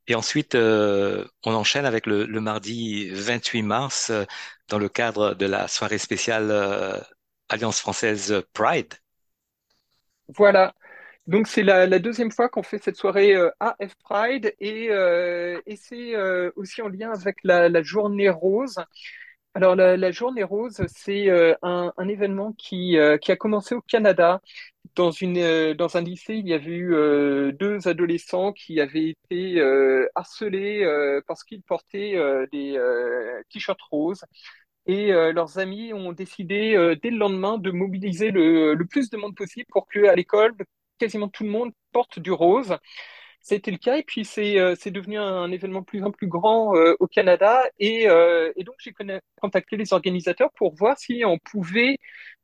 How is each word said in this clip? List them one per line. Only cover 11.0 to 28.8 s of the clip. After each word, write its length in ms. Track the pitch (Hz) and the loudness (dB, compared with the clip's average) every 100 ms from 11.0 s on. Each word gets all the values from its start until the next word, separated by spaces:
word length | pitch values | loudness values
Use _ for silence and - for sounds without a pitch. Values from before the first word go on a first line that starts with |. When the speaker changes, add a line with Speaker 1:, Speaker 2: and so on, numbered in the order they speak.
| - _ - | -20 _ -2
Speaker 2:
Donc, 200 | 196 214 | 0 2
c'est 140 | - | 2
la, 240 | 196 185 185 | 4 6 6
la 140 | 185 | 4
deuxième 320 | 202 226 226 | 0 -4 -4
fois 180 | - 247 | -2 -2
qu'on 140 | - | -2
fait 160 | - 202 | -8 -6
cette 180 | - - | -6 -4
soirée, 380 | 196 196 202 196 | -2 4 4 6
euh, 160 | 170 - | 4 0
A 160 | 220 - | -4 -4
F 140 | 196 _ | -10 _
Pride 520 | - 202 226 269 214 - | -6 -4 -2 -2 -4 -6
et, 280 | 202 220 226 | -8 -6 -2
euh, 720 | 202 185 175 175 175 175 175 - | 0 2 2 0 -4 -6 -8 -12
et 80 | 208 | -18
c'est, 400 | - 240 240 220 | -16 -16 -8 -4
euh, 360 | 190 180 180 - | -2 -2 -4 -6
aussi 260 | 185 - | -12 -10
en 60 | 214 | -10
lien 240 | 190 226 | -8 -10
avec 260 | 208 185 190 | -6 -6 -6
la, 260 | 185 175 170 | 2 4 6
la 140 | 170 | 4
Journée 440 | 151 196 208 202 202 | 0 -2 -2 2 2
Rose. 500 | 165 185 208 269 190 165 _ - - - _ _ | 2 0 0 -2 -8 -14 _ -20 -20 -20 _ _
Alors, 220 | 185 185 185 | 2 4 6
la, 220 | 185 180 | 6 6
la 140 | 185 | 0
Journée 320 | 175 240 247 | -2 -6 -4
Rose, 380 | 185 202 240 208 180 | -4 -4 -6 -6 -8
c'est, 420 | - - 202 202 | -8 -6 0 2
euh, 240 | 175 165 160 | 6 6 4
un, 320 | 180 175 175 - | 0 -4 -4 -6
un 120 | 185 | -6
événement 460 | 202 202 196 214 | -2 -4 -4 -6
qui, 440 | 220 - 185 180 165 | -10 -10 -6 0 4
euh, 200 | 147 151 | 4 4
qui 120 | - | 2
a 40 | 185 | -2
commencé 400 | 220 208 - 240 | 0 -4 -4 -8
au 60 | |
Canada. 600 | - 226 214 180 170 185 _ - - _ - - | -2 2 4 6 4 4 _ -20 -20 _ -12 0
Dans 160 | 175 | 0
une, 260 | 156 185 180 | 0 -2 0
euh, 360 | 170 160 160 | 2 2 0
dans 220 | 156 170 180 | 0 -2 -2
un 60 | |
lycée, 320 | 170 180 - | -4 -10 -8
il 140 | 220 190 | -8 -2
y 60 | |
avait 180 | 160 147 | -4 -2
eu, 240 | 170 180 160 | -6 0 2
euh, 560 | 151 147 143 139 139 | 4 4 2 0 -2
deux 360 | 139 202 208 180 | -2 -4 -2 -2
adolescents 640 | 165 175 165 - 180 196 | 0 0 -2 -4 -2 -2
qui 300 | 202 - 160 | -6 -6 -2